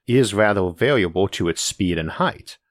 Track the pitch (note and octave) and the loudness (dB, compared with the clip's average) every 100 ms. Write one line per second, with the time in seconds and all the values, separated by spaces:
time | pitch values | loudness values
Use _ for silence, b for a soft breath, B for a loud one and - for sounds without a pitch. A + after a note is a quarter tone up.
0 | - B2 A2+ G2+ G#2+ G2+ F#2 E2 A#2+ C#3 | 0 2 2 2 2 2 -2 0 0 2
1 | F2 F2+ F#2+ - E2+ D#2+ - - F#2 E2+ | 0 0 -2 0 -2 -2 -6 -2 -2 -2
2 | D#2+ - F3+ - - - _ | -4 -4 -4 -4 -14 -20 _